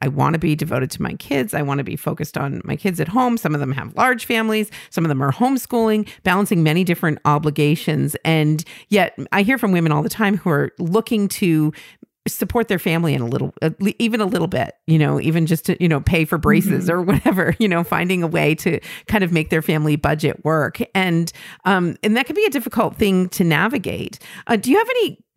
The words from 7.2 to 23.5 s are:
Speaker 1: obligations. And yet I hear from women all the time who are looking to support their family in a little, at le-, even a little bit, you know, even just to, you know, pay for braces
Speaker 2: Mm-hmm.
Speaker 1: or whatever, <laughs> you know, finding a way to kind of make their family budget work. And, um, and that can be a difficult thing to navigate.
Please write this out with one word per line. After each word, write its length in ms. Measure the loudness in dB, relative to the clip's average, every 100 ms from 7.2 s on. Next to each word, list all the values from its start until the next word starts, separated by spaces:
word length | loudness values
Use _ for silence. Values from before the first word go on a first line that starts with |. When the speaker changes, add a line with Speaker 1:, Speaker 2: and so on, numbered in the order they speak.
| 0
Speaker 1:
obligations. 920 | 0 0 2 2 2 0 -2 -2 -2
And 400 | 0 2 2 0 -4 -14 0
yet 300 | 2 2 -4 -4
I 120 | 0
hear 160 | 0 2
from 140 | 2
women 200 | 2 2
all 100 | 2
the 60 | -2
time 300 | 0 0 0
who 100 | 0
are 200 | 0 0 -4
looking 480 | -2 0 0 0 0
to 460 | 0 2 4 2 -2 -12 -20 -20 _ -8
support 400 | -4 -2 0 0
their 100 | -2
family 340 | 0 0 2
in 80 | 0
a 60 | -2
little, 260 | -2 -4 -2
at 220 | -4 0
le-, 100 | -2 0
even 220 | 0 0
a 40 |
little 220 | 0 -2 -2
bit, 260 | -2 -4 -6 2
you 140 | 4
know, 200 | 4 2
even 240 | 0 0 0
just 180 | 0 -2
to, 100 | 0
you 60 | 0
know, 120 | 0
pay 240 | 2 2
for 140 | 2 0
braces 460 | 2 4 2 0 0
Speaker 2:
Mm-hmm. 20 |
Speaker 1:
or 100 | 0
whatever, 540 | 2 2 2 2 2 2
<laughs> 20 |
you 80 | 2
know, 160 | 0
finding 400 | 0 -2 0 0
a 60 | 0
way 260 | 0 0
to 240 | 0 0 -2 -6 -14 -2
kind 160 | 0
of 80 | 2
make 180 | 0 0
their 120 | 0
family 340 | 0 0 2 0
budget 480 | 0 0 -2 -2
work. 340 | -2 0 -2 -4 -4
And, 380 | -2 0 0 -2 -8 -18 -6
um, 320 | 0 2 0 -2
and 120 | 0 0
that 100 | 0
can 100 | 0
be 80 |
a 60 | 0
difficult 440 | 0 -2 -2 -2
thing 340 | 0 2 2 0
to 120 | 0
navigate. 800 | 2